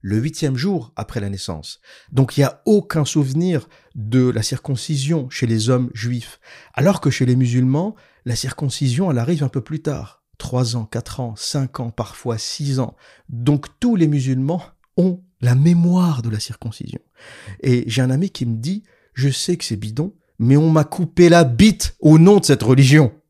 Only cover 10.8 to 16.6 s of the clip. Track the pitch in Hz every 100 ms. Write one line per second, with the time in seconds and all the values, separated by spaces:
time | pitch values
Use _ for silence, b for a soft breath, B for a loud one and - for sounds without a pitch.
10.8 | 110 117 - - 120 110 - 147 131 -
11.8 | 117 - 110 - 123 110 - - 143 131
12.8 | 123 b b b - 117 120 147 - _
13.8 | 240 214 156 147 131 127 135 175 - _
14.8 | _ - 185 180 _ _ 123 131 156 175
15.8 | 175 180 175 135 117 107 - 117